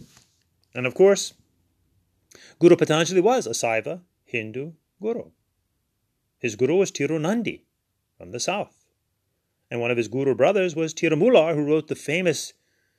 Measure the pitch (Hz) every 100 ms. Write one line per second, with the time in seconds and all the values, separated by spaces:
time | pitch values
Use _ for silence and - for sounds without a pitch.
0 | - _ _ _ _ _ _ 127 123 -
1 | 196 190 - - _ _ _ _ _ _
2 | _ _ _ - - _ 170 175 151 156
3 | 170 185 202 254 123 117 117 113 135 175
4 | _ _ _ 117 110 123 156 160 _ _
5 | 196 101 - _ _ _ _ _ _ _
6 | _ _ _ _ 120 104 127 185 185 -
7 | 143 160 160 233 196 - _ _ _ _
8 | _ _ 87 120 - 202 - _ _ _
9 | _ _ _ _ _ _ _ 120 120 120
10 | 104 127 139 117 151 202 185 151 160 -
11 | 160 151 226 208 160 151 147 156 151 151
12 | - 165 180 139 - - _ _ _